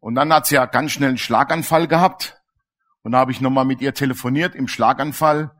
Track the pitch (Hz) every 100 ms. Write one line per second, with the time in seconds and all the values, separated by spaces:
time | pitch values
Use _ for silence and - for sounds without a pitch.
0 | 107 120 147 160 147 143 127 123 147 -
1 | 139 127 - 117 139 165 151 160 165 165
2 | 180 - - - _ _ _ _ _ _
3 | 110 127 131 123 131 135 131 127 135 -
4 | 139 127 123 139 175 - 131 - 113 131
5 | 143 139 156 151 156 _